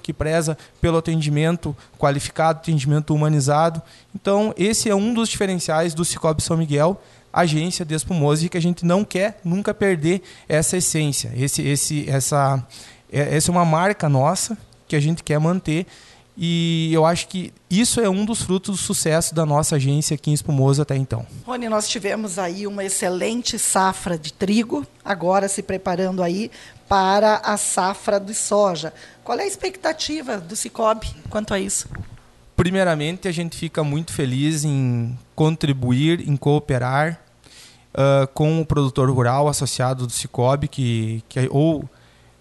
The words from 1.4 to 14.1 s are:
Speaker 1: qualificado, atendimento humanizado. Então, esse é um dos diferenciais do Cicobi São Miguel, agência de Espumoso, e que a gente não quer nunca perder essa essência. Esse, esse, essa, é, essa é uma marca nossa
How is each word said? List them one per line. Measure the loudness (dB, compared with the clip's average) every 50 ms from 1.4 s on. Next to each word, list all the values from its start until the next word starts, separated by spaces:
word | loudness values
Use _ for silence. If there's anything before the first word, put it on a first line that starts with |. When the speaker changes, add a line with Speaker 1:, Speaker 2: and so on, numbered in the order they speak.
| 2 2 0 -2 -4 -6 -8 -10 -14 -16 _ 0
Speaker 1:
qualificado, | 0 0 0 0 -4 -6 -2 0 2 2 0 0
atendimento | -2 -2 0 0 2 2 0 0 0 0 0
humanizado. | 2 2 2 2 2 2 2 2 2 2 2 0 -4 -10 -14 -18 -20 -20 _ -12
Então, | -6 -2 0 2 2 2 0 0
esse | 0 0 0 0 0 0 0
é | 0
um | 2 2 0 0
dos | 0 0
diferenciais | -2 -2 -2 -2 0 -2 -2 -2 0 0 0 0 0 -2
do | -2 -4
Cicobi | -4 -2 -2 0 0 0 0
São | -2 0 0
Miguel, | 0 0 0 2 2 2 2 0 -2 -8 -20 -20 -20 _ _ 0
agência | 2 2 2 2 0 0 -2 -4 -6 -6
de | -4 -4
Espumoso, | -4 -4 -2 0 2 2 2 2 2 0
e | -2
que | -2
a | 0
gente | 0 0 0 0 2
não | 2 2 2 0
quer | 0 -2 -2 -2 -2 -2 -4 -4
nunca | -2 -2 -2 -2 -2 -2
perder | 2 2 2 2 2 2 0 0 0 -2 -8 -20 -14 -4
essa | 0 0 0 2 2 0
essência. | 0 0 0 0 0 0 0 -2 -2 -4 -4 -4
Esse, | -2 -2 -2 -2 -2
esse, | 0 0 0 0 -2 -2 -4 -4 -2 -2
essa, | -2 -2 0 0 0 2 2 2 0 0 -4 -8 -14 -20 -20 -20 -20 -20 _ -6
é, | -2 -2 0 0 0
essa | 0 2 2
é |
uma | 2 4 4
marca | 4 4 2 2 2 0 0 0
nossa | 2